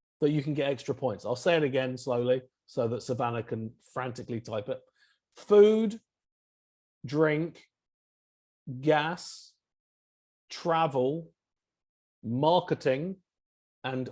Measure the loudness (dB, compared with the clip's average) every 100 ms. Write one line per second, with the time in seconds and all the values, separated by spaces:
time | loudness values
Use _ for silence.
0 | _ -2 0 0 -2 -2 -2 -2 -4 -4
1 | -4 -4 -6 -4 2 2 2 0 -2 -6
2 | -4 -2 0 0 -2 _ _ -4 -2 -2
3 | -4 -4 -2 -4 -6 -8 -8 -12 -14 -8
4 | -8 -8 -8 -8 -6 -8 -6 -8 _ _
5 | _ _ _ -18 4 8 8 8 0 -4
6 | _ _ _ _ _ _ _ _ _ _
7 | -6 2 2 2 -2 -8 _ _ _ _
8 | _ _ _ _ _ _ -14 -6 2 2
9 | 2 -4 -10 -16 -20 _ _ _ _ _
10 | _ _ _ _ _ -10 -2 2 2 2
11 | 0 -2 -8 _ _ _ _ _ _ _
12 | _ _ -6 0 4 2 2 -2 0 -2
13 | -2 -10 _ _ _ _ _ _ -8 -6
14 | -6